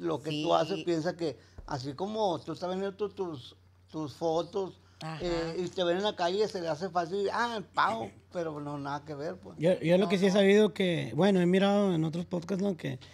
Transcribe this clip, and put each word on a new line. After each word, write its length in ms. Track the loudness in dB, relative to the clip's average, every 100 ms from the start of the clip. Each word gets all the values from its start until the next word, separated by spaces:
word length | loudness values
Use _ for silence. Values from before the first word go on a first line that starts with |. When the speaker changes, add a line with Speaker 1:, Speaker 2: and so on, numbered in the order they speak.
Speaker 1:
lo 200 | -6 -4
que 100 | -4
tú 60 | -4 2
Speaker 2:
Sí. 40 |
Speaker 1:
haces, 320 | 2 2 -2
piensa 320 | -2 -2 -2 -4
que 220 | -6 -6 -16 -18 -10
así 260 | -8 -8
como 460 | -6 -6 0 0 -2
tú 120 | -6
estás 160 | -8 -6
vendiendo 260 | -4 -6 -6
tu-, 140 | -8
tus, 440 | -6 -8 -8 -14 -20 _ _ _
tus 260 | -10 -10
fotos, 680 | -4 -2 -2 -2 -4 -6 -10 _ -14
Speaker 2:
Ajá. 180 | -12 -6
Speaker 1:
eh, 340 | -4 -2 -4 -4
y 40 | -6
te 160 | -2
ven 140 | 0 2
en 40 |
la 140 | 0 -2
calle, 320 | -2 0 -2
se 120 | -2
le 80 | -4
hace 200 | -4 -4
fácil, 380 | -4 -2 -2 -2
"Ah, 220 | -2 -2 -4
el 80 |
pavo", 460 | -6 0 0 0 -8 -14 _
pero 260 | -8 -6 -6
no, 180 | -8 -8
nada 260 | -6 -8
que 100 | -8
ver, 220 | -10 -8 -10
pues. 200 | -14 0
Speaker 3:
Yo, 200 | 2 4
yo 180 | 4 4
lo 60 |
Speaker 2:
No, 40 | 4
Speaker 3:
que 100 | 4
sí 60 | 4
he 20 |
Speaker 2:
no. 40 |
Speaker 3:
sabido 400 | 6 8 8 6
que, 380 | 4 0 0 -2
bueno, 260 | 2 4 6
he 60 | 6
mirado 480 | 4 4 4 2
en 80 | 2
otros 200 | 0 -2 -4
podcasts, 380 | -6 -4 -2
¿no? 120 | -2 -2
Que, 220 | -6 -8 -12